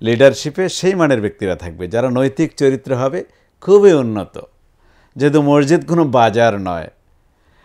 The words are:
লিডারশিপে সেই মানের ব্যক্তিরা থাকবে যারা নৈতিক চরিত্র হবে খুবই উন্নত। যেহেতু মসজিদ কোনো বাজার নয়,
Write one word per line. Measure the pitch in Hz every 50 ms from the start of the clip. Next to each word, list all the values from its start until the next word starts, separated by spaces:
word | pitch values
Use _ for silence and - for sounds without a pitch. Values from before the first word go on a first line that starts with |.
লিডারশিপে | - 113 117 113 135 139 135 - - 151 139 185 185 170
সেই | - - 175 185 196
মানের | 180 165 143 135 113
ব্যক্তিরা | 104 101 - _ 104 92 87
থাকবে | 80 85 87 80 82 90 87
যারা | 92 117 123 131
নৈতিক | 120 123 135 135 135 - 160 143 -
চরিত্র | - 143 135 135 127 - - 135
হবে | 120 131 135 151 185 - - _ _ _ _ _ _
খুবই | - 180 196 208 202 196
উন্নত। | 170 143 123 113 107 104 90 - _ - - _ _ _ _ _ _ _ _ _ _ _ _ _ _
যেহেতু | - 135 147 139 156
মসজিদ | 143 143 143 147 143 135 170 165 139 139
কোনো | 170 170 165
বাজার | 139 120 127 117 110 98 117 117 113 104 104
নয়, | 95 90 87 82 80 - - _ _ _ _ _ _ _ _ _ _ _ _ _